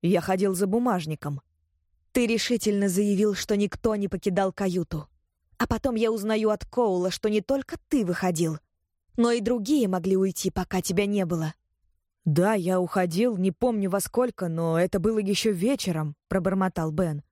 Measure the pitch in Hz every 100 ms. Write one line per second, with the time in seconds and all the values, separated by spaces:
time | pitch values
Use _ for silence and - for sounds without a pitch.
0 | 170 175 170 185 202 180 196 214 247 190
1 | 156 156 147 143 _ _ _ _ _ _
2 | _ - 233 226 - 240 214 202 196 180
3 | 208 196 214 196 - 208 202 - 226 214
4 | 196 185 - 180 190 - 196 175 160 160
5 | 147 _ _ _ _ _ 240 226 269 226
6 | 220 226 208 220 214 208 - - 233 180
7 | 180 - 214 214 - 269 262 339 _ 294
8 | 185 175 185 165 165 156 _ _ _ _
9 | _ - 233 240 214 247 208 302 214 185
10 | 175 190 190 - 190 - 180 185 - 175
11 | 202 202 180 170 156 - _ _ _ _
12 | _ _ - 147 185 220 170 185 180 202
13 | 180 170 240 208 185 - 254 220 196 196
14 | - - 247 - 180 165 165 165 180 196
15 | 185 220 196 196 220 190 208 277 185 156
16 | 151 147 _ 190 185 190 196 - 160 156
17 | 180 147 -